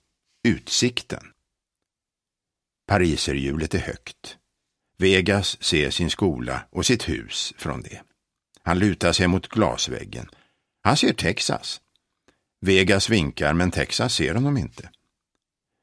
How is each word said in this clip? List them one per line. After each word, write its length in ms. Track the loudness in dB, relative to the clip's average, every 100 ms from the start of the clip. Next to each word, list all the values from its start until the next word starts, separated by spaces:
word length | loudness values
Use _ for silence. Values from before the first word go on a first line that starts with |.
| _ _ _ _
Utsikten. 880 | 0 0 -2 0 0 -2 -8 -12 -14 _ _ _ _ _ _ _ _ _ _ _ _ _ _ _ -2
Pariserhjulet 840 | 2 2 0 -2 -4 -4 -4 -2
är 60 | -4
högt. 580 | -4 -10 -14 -20 -20 -20 _ _ _ _ _ _
Vegas 680 | 4 4 4 2 0 -4
ser 260 | -2 0 0
sin 200 | -2 -2
skola 580 | 0 -2 -2 -6 -8 -8
och 160 | -4 0
sitt 240 | 0 -2
hus 440 | -6 -6 -8 -8 -8
från 240 | -10 -8
det. 220 | -12 -18 -20 _ _ _ _ _
Han 180 | -2 2
lutar 340 | 2 2 0
sig 140 | 2 2
mot 200 | 2 -2
glasväggen. 800 | 0 0 0 -6 -6 -10 -14 -16 _ _ _ _ _
Han 160 | 2 4
ser 160 | 2
Texas. 680 | 0 -2 -2 -4 -4 -6 -14 _ _ _ _ _ _ _ _
Vegas 480 | 4 6 6 4 4
vinkar, 440 | 2 2 0 0
men 180 | 2 2
Texas 420 | 0 -2 -2 -2
ser 220 | 0 0 0
honom 220 | 0 -2
inte. 340 | -4 -10 -20 _ _ _ _ _ _ _ _ _